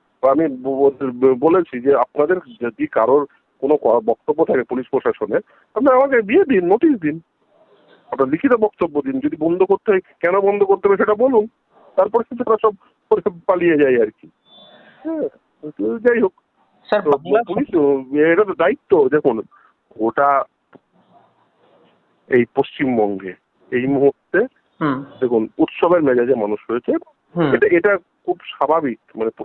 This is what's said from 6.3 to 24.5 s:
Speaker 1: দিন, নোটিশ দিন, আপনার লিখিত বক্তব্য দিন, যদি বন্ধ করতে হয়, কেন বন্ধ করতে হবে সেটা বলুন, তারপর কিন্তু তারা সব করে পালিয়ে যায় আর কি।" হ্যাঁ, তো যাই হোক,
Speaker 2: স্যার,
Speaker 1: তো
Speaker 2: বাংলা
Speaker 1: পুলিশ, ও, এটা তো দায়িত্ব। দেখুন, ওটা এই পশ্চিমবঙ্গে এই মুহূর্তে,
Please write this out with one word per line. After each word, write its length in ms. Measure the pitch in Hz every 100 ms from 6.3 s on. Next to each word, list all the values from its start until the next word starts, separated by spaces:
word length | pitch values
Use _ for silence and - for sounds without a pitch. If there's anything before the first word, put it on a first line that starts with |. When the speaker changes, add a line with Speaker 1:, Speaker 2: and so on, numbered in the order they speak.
| 285
Speaker 1:
দিন, 220 | 370 220 175
নোটিশ 340 | 208 330 254
দিন, 200 | 156 160 - _ _ _ _ _ _ _ _
আপনার 160 | - 135
লিখিত 240 | 160 277
বক্তব্য 500 | 240 214 - 175 143
দিন, 180 | 135 135
যদি 160 | 147 156
বন্ধ 260 | 156 175
করতে 300 | 190 196 -
হয়, 80 | 190
কেন 400 | - _ 170 190
বন্ধ 220 | 196 202
করতে 260 | 196 196 202
হবে 80 | 196
সেটা 180 | 208
বলুন, 320 | 208 254 247 214 - _ _ _ -
তারপর 260 | 196 233
কিন্তু 220 | 226 240
তারা 120 | 247 214
সব 120 | 220 208 _ _ _
করে 300 | 214 190 170 -
পালিয়ে 320 | 180 175 156
যায় 240 | 139 123
আর 40 | 110
কি।" 220 | - 78 _ _ - - - - _
হ্যাঁ, 260 | 311 320 285 - _ _
তো 360 | 151 - 214 233
যাই 220 | 226 240
হোক, 120 | 190 - _ _ _ _ -
Speaker 2:
স্যার, 140 | 208
Speaker 1:
তো 80 | 175
Speaker 2:
বাংলা 320 | 139 160 208 233
Speaker 1:
পুলিশ, 280 | 175 285
ও, 300 | 165 143 139 131 143 156
এটা 120 | 170
তো 100 | 208
দায়িত্ব। 540 | 185 165 262 _ 180 131
দেখুন, 340 | 147 143 113 - _ _ _ _ -
ওটা 440 | 110 117 143 139 - _ _ - _ _ _ _ _ _ _ _ _ _ _ _ _ _ -
এই 160 | 135 117
পশ্চিমবঙ্গে 800 | - 214 - 135 123 104 98 92 90 _ _ _
এই 160 | 127 127
মুহূর্তে, 600 | 139 139 - _ 170 247